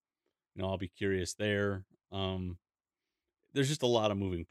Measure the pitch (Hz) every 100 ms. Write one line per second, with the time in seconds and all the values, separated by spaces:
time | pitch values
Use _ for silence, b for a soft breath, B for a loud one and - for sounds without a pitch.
0 | _ _ _ _ _ 104 95 95 95 -
1 | 101 95 87 - 104 101 101 98 - _
2 | - 98 95 92 90 90 _ _ _ _
3 | _ _ _ _ _ 135 135 151 123 117
4 | 107 98 95 87 82